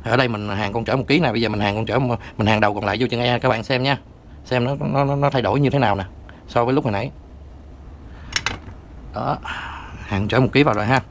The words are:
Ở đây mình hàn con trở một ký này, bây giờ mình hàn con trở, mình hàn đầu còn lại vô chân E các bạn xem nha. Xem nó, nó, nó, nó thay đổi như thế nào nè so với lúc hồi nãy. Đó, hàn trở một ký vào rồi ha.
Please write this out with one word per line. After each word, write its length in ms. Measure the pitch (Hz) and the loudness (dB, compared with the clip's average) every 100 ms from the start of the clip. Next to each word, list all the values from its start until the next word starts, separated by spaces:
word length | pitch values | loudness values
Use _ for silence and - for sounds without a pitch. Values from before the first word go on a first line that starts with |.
Ở 140 | 117 120 | 2 2
đây 100 | 127 | 2
mình 220 | 110 104 | 0 -4
hàn 240 | 101 104 | -2 -2
con 120 | 110 110 | -2 0
trở 100 | 131 | -2
một 80 | - | 2
ký 120 | 147 | 2
này, 120 | 151 | 2
bây 100 | 110 | 2
giờ 80 | 110 | 0
mình 100 | 104 | 0
hàn 160 | 101 101 | 0 0
con 100 | 110 | 0
trở, 140 | 110 135 117 - - | 2 2 -2 -4 0
mình 100 | 107 | 2
hàn 120 | 107 | 4
đầu 140 | 104 | 4
còn 120 | 104 101 | 2 -2
lại 120 | 101 | 0
vô 80 | 123 | 0
chân 100 | 117 | 2
E 180 | 123 123 | 2 2
các 100 | 131 | 2
bạn 140 | 113 | 2
xem 200 | 107 127 | 0 0
nha. 140 | 135 135 - - - - - | 2 0 -4 -20 -20 -20 -2
Xem 180 | 127 | 0
nó, 120 | 120 139 | 0 -2
nó, 240 | 143 139 | 0 2
nó, 120 | 139 139 | 2 2
nó 140 | 143 | 2
thay 120 | 127 | 2
đổi 180 | 101 127 | 2 2
như 100 | 139 | 4
thế 100 | 139 | 4
nào 160 | 117 98 | 2 2
nè 80 | 95 - - - - | -2 -10 -18 -20 -2
so 180 | 127 120 | 0 2
với 80 | |
lúc 100 | 135 | 2
hồi 80 | 131 | 2
nãy. 200 | 101 131 - - - - - - - - - - - - - - - - - - - - | -2 -4 -10 -20 -18 -18 -18 -18 -18 -18 -18 -18 -16 -8 -6 -4 -8 -10 -18 -18 -18 -10
Đó, 240 | 107 131 - - - - - - - | -4 -2 -2 -6 -10 -10 -12 -14 -14
hàn 280 | - 98 101 | -4 -2 2
trở 120 | 117 | 4
một 100 | 123 | 4
ký 100 | 131 | 4
vào 100 | 147 | 4
rồi 120 | 104 107 | 2 2
ha. 160 | 135 - | 2 0